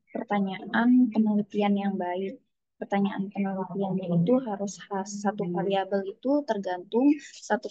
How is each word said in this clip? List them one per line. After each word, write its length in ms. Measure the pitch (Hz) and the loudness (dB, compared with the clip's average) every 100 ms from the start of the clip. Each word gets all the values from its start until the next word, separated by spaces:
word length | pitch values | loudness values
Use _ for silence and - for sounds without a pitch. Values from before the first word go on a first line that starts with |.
| _ | _
pertanyaan 960 | - - 208 190 185 - 220 240 254 247 | -10 -4 -2 -2 -4 -4 2 6 6 6
penelitian 640 | 220 214 208 208 208 208 | 4 2 2 0 0 2
yang 220 | 202 202 190 | 2 0 -2
baik. 400 | 175 180 190 277 _ _ _ - | -2 -2 -4 -8 _ _ _ -14
Pertanyaan 540 | - 202 202 202 196 | -4 0 0 -2 -6
penelitian 640 | 202 196 190 185 196 190 190 180 170 | -4 -2 -2 -6 -4 -2 -2 0 2
itu 140 | 170 254 233 | 4 2 2
harus, 320 | 196 202 - - | -4 -6 -8 -8
has-, 320 | 196 196 202 208 | -6 -6 -4 -2
satu 180 | 208 185 | -2 -2
variabel 560 | 175 180 196 190 202 196 | -2 0 -2 0 -2 -4
itu 260 | - 254 294 285 | -6 0 0 0
tergantung, 640 | 214 190 180 180 226 277 294 - - - | -4 -4 -6 -2 2 4 4 -2 -12 -2
satu 180 | 214 208 | -2 -2